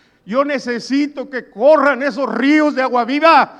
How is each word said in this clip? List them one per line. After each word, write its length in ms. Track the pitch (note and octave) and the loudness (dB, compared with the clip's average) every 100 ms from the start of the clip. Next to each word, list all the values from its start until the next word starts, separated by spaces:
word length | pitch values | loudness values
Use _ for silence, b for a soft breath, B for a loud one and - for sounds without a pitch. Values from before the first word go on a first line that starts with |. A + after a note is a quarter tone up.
| b b - | b b -6
Yo 180 | A#3+ | -4
necesito 840 | C#4+ C#4+ A#3+ A#3+ - C4+ C#4+ C#4+ B3+ | -2 -4 -6 -8 -4 -2 -2 -6 -10
que 200 | B3+ - | -10 -12
corran 540 | G3 C4 D4+ C#4 B3+ | -2 2 4 4 0
esos 240 | C#4 A3 B3+ | -4 -4 -4
ríos 480 | A3 C4+ D4+ D4+ C4 | -2 2 4 2 0
de 60 | |
agua 240 | C4 A#3+ A#3 | -2 -2 -2
viva, 520 | C#4+ D#4+ D4+ A#3 B | 0 4 4 2 B